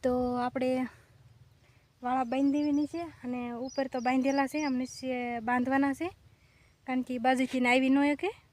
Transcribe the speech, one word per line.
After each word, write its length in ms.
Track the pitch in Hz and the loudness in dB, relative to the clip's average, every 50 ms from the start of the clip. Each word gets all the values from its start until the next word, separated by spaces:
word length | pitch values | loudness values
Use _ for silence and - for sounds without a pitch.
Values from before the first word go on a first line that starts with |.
| - | 0
તો 320 | 254 247 247 247 247 247 | 0 0 0 0 0 -2
આપણે 520 | 247 240 247 240 262 254 254 254 254 262 233 - - - _ _ - - - - _ - _ _ _ _ _ _ _ _ _ _ _ 254 | -2 -4 -4 -2 -2 0 0 0 0 -2 -4 -8 -16 -20 _ _ -20 -20 -20 -20 _ -20 _ _ _ _ _ _ _ _ _ _ _ -4
વાળા 200 | 247 254 262 262 | -2 0 0 0
બાંધી 280 | 233 262 269 277 277 | 0 0 2 2 2
દેવી 200 | 277 294 294 302 | 2 2 2 2
નીચે. 300 | 285 294 302 285 - 339 | 2 2 0 0 -4 -8
અને 500 | 339 320 - - - 247 247 247 240 240 | -8 -8 -12 -12 -8 -8 -6 -6 -6 -8
ઉપર 360 | 240 233 254 262 - 285 269 | -8 -8 -8 -6 -4 -4 -4
તો 120 | 262 - 254 | -2 -4 -2
બાંધેલા 480 | 233 247 254 262 254 269 277 277 277 | 0 2 2 2 2 2 2 2 0
છે, 160 | 262 - 302 302 | 0 -2 -2 -2
આમ 100 | 285 254 | 0 -2
નીચે 680 | 247 254 254 - - 254 262 254 247 247 240 240 233 | -2 -4 -6 -10 -10 -6 -6 -4 -4 -4 -4 -6 -6
બાંધવાના 540 | 220 233 247 247 247 262 269 269 277 277 269 | -2 0 0 0 2 2 2 2 2 2 0
છે, 160 | - 320 349 - _ - - - _ _ _ _ _ - _ _ _ _ | -2 -6 -8 -8 _ -20 -20 -20 _ _ _ _ _ -20 _ _ _ _
કારણ 140 | - 254 254 | -4 -4 -4
કે 160 | 247 - 254 | -2 -4 -6
બાજુથી 420 | 247 226 254 262 247 262 247 - 262 | 0 2 2 4 4 0 0 0 0
ને 100 | 247 240 | 2 4
આવી 200 | 247 262 262 269 | 4 4 6 4
ન 240 | 269 277 285 285 294 | 4 4 4 4 2
શકે. 140 | 269 349 381 480 - _ _ | 0 -2 -4 -4 -6 _ _